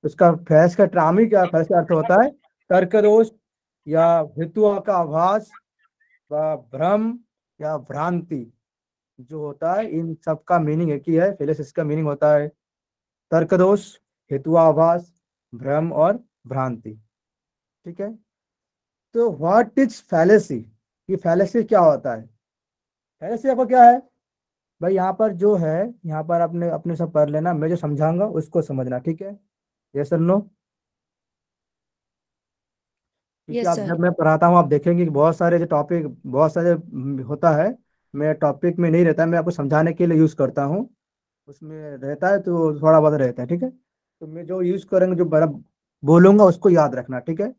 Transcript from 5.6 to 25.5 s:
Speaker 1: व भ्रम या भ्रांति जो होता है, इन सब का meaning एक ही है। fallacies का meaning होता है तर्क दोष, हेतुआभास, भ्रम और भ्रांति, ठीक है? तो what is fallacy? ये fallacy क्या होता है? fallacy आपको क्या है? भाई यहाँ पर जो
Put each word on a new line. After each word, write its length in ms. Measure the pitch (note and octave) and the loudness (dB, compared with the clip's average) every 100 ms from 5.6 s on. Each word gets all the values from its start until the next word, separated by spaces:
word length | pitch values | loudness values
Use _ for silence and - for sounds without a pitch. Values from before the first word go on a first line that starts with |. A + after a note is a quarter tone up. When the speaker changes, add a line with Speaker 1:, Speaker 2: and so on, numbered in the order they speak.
| _ _ _ _ _ _ _ | _ _ _ _ _ _ _
Speaker 1:
व 240 | D3 D#3 D3 | -6 -6 -6
भ्रम 640 | A#2 C3+ E3 G#3 A3+ A#3+ _ _ _ _ | _ -6 -2 -2 -2 -8 _ _ _ _
या 180 | D3+ D#3 | -10 -8
भ्रांति 720 | B2+ C3+ E3 F3 F3 D3 A2+ _ _ _ _ _ _ _ | -10 -8 -4 -6 -6 -12 -12 _ _ _ _ _ _ _
जो 200 | B2 D#3 | -18 -14
होता 340 | D3 C#3+ D#3+ | -14 -8 -6
है, 160 | F#3+ A3 | -4 -4
इन 240 | D#3+ E3+ | -6 -8
सब 300 | D#3+ - D#3 | -8 -8 -8
का 140 | - F3 | -2 0
meaning 320 | D3+ D#3 E3+ | 0 -2 -2
एक 140 | D3 D3+ | -4 -2
ही 60 | |
है। 220 | D#3+ F#3 G3 | 0 0 -2
fallacies 360 | D3 D#3 C#3+ | -6 -6 -6
का 120 | - | -6
meaning 220 | D3+ D3+ D3+ | -4 -4 -4
होता 300 | C#3+ D3+ D3+ | 0 2 2
है 120 | D3+ _ _ _ _ _ _ _ _ | 0 _ _ _ _ _ _ _ _
तर्क 240 | D#3+ E3 | -2 0
दोष, 440 | F#3 F#3 G3+ - _ _ _ _ | 2 2 0 -4 _ _ _ _
हेतुआभास, 920 | C#3 D3 E3 D#3+ D3+ E3 F3 F3 _ _ _ _ | -8 0 2 4 4 2 0 -6 _ _ _ _
भ्रम 380 | A#2 C3 D3 E3 | -14 -6 -4 -4
और 320 | - E3 A#3 _ _ A#2+ | 0 0 0 _ _ -10
भ्रांति, 440 | C3 C3 A2+ A2 G#2+ _ _ _ _ _ _ _ _ | -6 -6 -8 -14 -20 _ _ _ _ _ _ _ _
ठीक 160 | E3+ E3+ | -20 -12
है? 140 | G3+ A3 _ _ _ _ _ _ _ _ _ | -12 -12 _ _ _ _ _ _ _ _ _
तो 160 | A#2 A#3 | -2 -2
what 440 | C#3 D#3+ G#3 A3+ - | -2 0 2 2 0
is 120 | C4+ | -2
fallacy? 720 | - _ E3 F3 G#3+ - B2+ A2+ _ _ _ - | -4 _ 0 4 4 2 -10 -12 _ _ _ -8
ये 60 | F#3 | -4
fallacy 520 | F3+ E3+ F#3+ A#3+ A3 | -2 0 0 -2 0
क्या 120 | G#3 | 4
होता 340 | E3 C#3 C3+ | 4 2 -4
है? 160 | A2+ A2+ _ _ _ _ _ _ _ _ _ | -10 -14 _ _ _ _ _ _ _ _ _
fallacy 280 | E3 A3+ C4+ | -10 -6 -4
आपको 160 | B3+ A#3+ | -2 2
क्या 180 | B3+ | 8
है? 180 | A#3+ B3 - _ _ _ _ _ _ _ | 8 6 -4 _ _ _ _ _ _ _
भाई 120 | E3+ | -2
यहाँ 180 | F#3+ F#3 | -2 -2
पर 200 | F#3 A3 | -2 -2
जो 220 | F3+ G3+ | 0 0